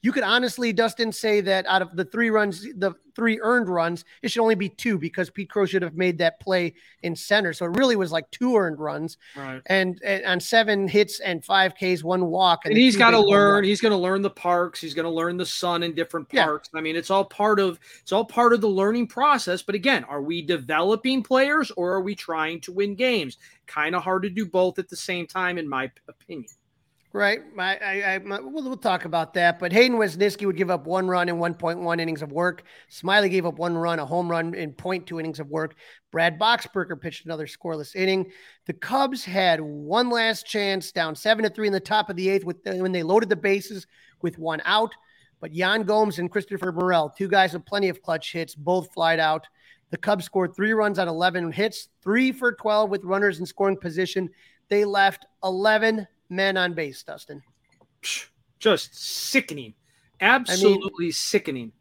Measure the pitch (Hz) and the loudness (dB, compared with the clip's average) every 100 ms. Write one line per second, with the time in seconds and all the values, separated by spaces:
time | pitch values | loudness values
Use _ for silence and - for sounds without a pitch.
0 | 220 269 202 240 247 - 240 220 226 226 | 0 0 2 2 2 -2 -2 2 0 0
1 | 226 - 220 208 190 190 190 190 180 170 | -6 -2 0 2 2 0 2 0 0 -4
2 | 185 220 233 214 208 170 208 233 190 170 | -4 0 2 2 0 -4 -12 -4 -4 -4
3 | _ - 226 220 220 247 202 175 165 170 | _ -2 0 0 2 2 2 0 0 -2
4 | - - 233 233 226 220 196 - 240 196 | -10 -8 -6 2 2 2 0 -4 -2 -2
5 | 156 - 180 - 190 208 190 190 175 160 | -4 -4 -6 -6 -6 -2 0 0 -4 -2
6 | 185 165 170 - - 185 170 - _ _ | -2 2 0 0 -2 0 0 -6 _ _
7 | 170 160 - 208 190 156 175 185 262 220 | -8 -8 0 2 2 -2 -2 2 2 2
8 | 180 165 - - 247 233 180 147 151 147 | 0 -2 -6 -4 2 2 2 -2 -6 -6
9 | 160 - - - 135 131 - 190 185 180 | -8 -10 -20 -12 -10 -12 0 2 2 -2
10 | - 196 - 180 - 226 220 202 196 208 | -4 -2 0 -2 2 2 4 2 2 2
11 | 202 - 190 170 - 196 190 - 185 180 | 2 0 -6 -6 0 2 2 0 -2 -2
12 | 160 185 175 175 185 165 - 214 262 202 | 0 0 0 4 4 4 4 6 6 8
13 | 233 233 202 202 202 202 196 202 226 202 | 6 6 6 6 6 6 2 2 2 2
14 | 180 190 196 - 175 175 175 - 165 143 | 0 0 -2 -4 0 0 0 -4 -8 -6
15 | 165 165 165 175 180 - 180 170 170 160 | -4 -2 -2 -4 -6 -4 -2 -2 -2 -4
16 | 165 165 143 269 160 151 - 160 160 165 | -4 -6 -2 0 2 0 -6 -8 -4 -4
17 | 165 196 196 - 208 208 190 170 - - | 0 0 0 0 2 2 0 -2 -16 -20
18 | - 190 220 - 240 233 214 190 196 233 | -2 -2 0 2 4 4 2 0 0 0
19 | 233 - 285 277 - 180 - 196 214 240 | -4 0 2 2 0 -6 -4 -2 0 0
20 | 123 143 143 170 151 170 127 156 180 220 | -2 -8 -4 -6 -2 -4 0 0 2 2
21 | 254 262 220 254 277 302 269 - 175 190 | 0 -2 2 2 4 2 0 -2 -2 0
22 | 190 202 - 160 156 170 - 185 202 196 | -2 -6 -6 -2 -2 -4 -8 -2 -2 0
23 | 254 233 139 - - _ - - 151 175 | 0 0 -2 -10 -20 _ -10 -4 -2 -2
24 | 185 185 196 185 196 185 185 180 185 180 | 0 -2 -2 -4 -2 2 2 0 -10 -10
25 | - 180 175 185 180 175 156 135 131 _ | -6 -6 -6 -4 -2 -2 -4 -4 -6 _
26 | - - _ 165 117 _ _ _ _ _ | -20 -20 _ -16 -16 _ _ _ _ _
27 | _ 202 202 220 - 214 185 196 208 196 | _ -2 0 0 -6 -6 -4 -4 -4 -2
28 | 202 190 196 196 262 302 262 254 220 180 | -2 -4 -4 -8 -8 -8 -8 -4 -2 -2
29 | 180 165 160 180 175 170 180 196 247 233 | -2 -4 -2 2 2 2 2 6 6 4
30 | 208 160 202 196 202 165 180 175 147 185 | 0 2 0 0 -4 0 0 -2 -2 -2
31 | 185 180 175 170 170 170 165 175 175 170 | 0 0 0 0 -2 -2 -4 -2 -2 -2
32 | 165 156 147 143 180 175 _ - _ - | -2 -4 -6 -2 -2 -2 _ -20 _ -8
33 | 175 202 202 185 170 160 175 170 170 165 | 2 2 4 0 -2 -4 -4 -2 -2 -2
34 | 135 170 175 165 165 170 151 135 180 185 | -2 -2 -2 -2 -4 -6 -10 -8 -6 -6
35 | 175 165 160 151 143 156 156 _ - - | -6 -8 -8 -10 -8 -6 -6 _ -20 -20
36 | _ 165 165 160 214 233 - 196 185 156 | _ 0 0 2 0 0 -2 -6 -6 -8
37 | 170 - 160 160 151 - 170 156 143 190 | -10 -12 -10 -10 -10 -10 -10 -8 -10 -2
38 | 190 190 190 - - _ - 175 - 262 | 0 0 -2 -10 -20 _ -12 -10 -2 0
39 | 277 254 - 185 185 160 151 147 147 208 | 0 -2 -4 0 2 2 -2 -10 -2 0
40 | 247 233 226 220 - 214 202 196 175 - | 2 2 0 -2 -4 -4 -2 -2 -4 -4
41 | 160 151 214 220 214 214 214 196 190 214 | -4 -2 0 2 2 0 0 0 0 0
42 | 208 180 185 196 180 175 202 185 185 185 | 0 -2 0 0 -2 -8 -6 -4 -2 -2
43 | 160 202 226 190 202 196 - 202 - _ | 2 2 4 0 0 0 -2 -16 -18 _
44 | _ _ 175 170 160 156 170 208 220 - | _ _ -6 -6 -6 -4 0 2 2 -4
45 | _ _ _ _ 165 156 185 220 196 214 | _ _ _ _ -12 -2 0 0 2 2
46 | 214 156 175 214 - 196 185 165 180 175 | 2 0 -4 -4 -6 -6 -6 -2 2 2
47 | 151 - 196 202 185 165 - 202 196 170 | 0 -4 0 2 2 0 -6 -2 -2 -2
48 | - 160 - 170 160 - 143 185 151 - | -4 -6 -4 -8 -8 -8 -2 0 -2 -2
49 | 165 165 156 160 - _ _ _ _ 170 | 0 2 2 0 -6 _ _ _ _ -6
50 | - 208 170 190 180 180 208 220 208 196 | -2 -2 0 -2 -2 -2 0 2 0 0
51 | 180 165 180 180 170 160 214 - - _ | -2 0 0 0 -4 -2 -4 -4 -18 _
52 | 185 226 262 262 247 240 214 214 214 202 | -2 2 2 0 -4 -2 0 2 2 -2
53 | 180 196 202 160 175 - 196 196 175 160 | -2 2 2 0 -10 -2 0 0 -4 -4
54 | 180 190 175 _ _ _ _ 202 208 196 | -2 -2 -6 _ _ _ _ 0 2 4
55 | 196 190 - _ 190 185 208 214 226 220 | 2 2 -18 _ -4 0 2 4 2 0
56 | 196 _ _ 180 196 190 180 170 151 131 | -6 _ _ -2 0 2 -2 -2 -8 -10
57 | - 151 - 143 _ _ _ _ _ _ | -16 -16 -16 -20 _ _ _ _ _ _
58 | - - - _ _ _ 214 190 - - | -8 -8 -10 _ _ _ 2 2 -2 -12
59 | - - - 269 262 147 117 - _ _ | -10 -8 0 0 0 -12 -14 -18 _ _
60 | _ _ 196 254 240 185 202 196 196 - | _ _ 4 4 2 4 6 4 0 -4
61 | 170 156 - 202 - 131 117 _ | -4 -4 0 -2 -2 -8 -10 _